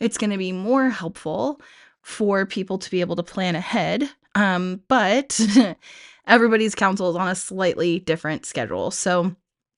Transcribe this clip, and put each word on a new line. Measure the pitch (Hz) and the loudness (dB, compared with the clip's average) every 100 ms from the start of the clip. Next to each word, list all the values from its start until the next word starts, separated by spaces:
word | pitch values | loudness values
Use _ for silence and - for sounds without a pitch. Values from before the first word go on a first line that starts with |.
it's | 226 - | -4 0
gonna | 208 196 | -2 -2
be | 185 | -4
more | 185 208 269 262 | -4 0 2 2
helpful | 208 170 - 156 180 262 285 - - - _ | 0 -8 -8 -6 -4 -4 -6 -14 -20 -20 _
for | - - 208 196 190 | -12 -2 0 2 0
people | 196 185 190 | -4 -4 -6
to | - | -4
be | 180 | -2
able | 170 170 | -2 -4
to | |
plan | 175 - 185 160 | -6 -4 -2 -2
ahead, | - 226 160 226 285 - _ | -2 -2 0 -2 -4 -8 _
um, | 202 202 180 185 185 - | 0 2 2 -2 -4 0
but | 262 190 247 277 - 220 220 | 2 2 0 0 0 4 6
<laughs> | 202 - - - - - - | 4 0 -18 -20 -20 -6 4
everybody's | 233 233 220 220 | 6 6 4 2
council | - 196 202 180 | 0 0 2 0
is | 170 | 0
on | 185 | -2
a | |
slightly | 185 - 190 185 - 175 170 | -4 -6 -2 0 0 0 0
different | 175 160 156 151 - | -2 -2 -2 -6 -6
schedule. | - 110 92 92 | -6 -4 -4 -4
So | - 190 180 180 175 _ _ _ | -2 0 0 0 -4 _ _ _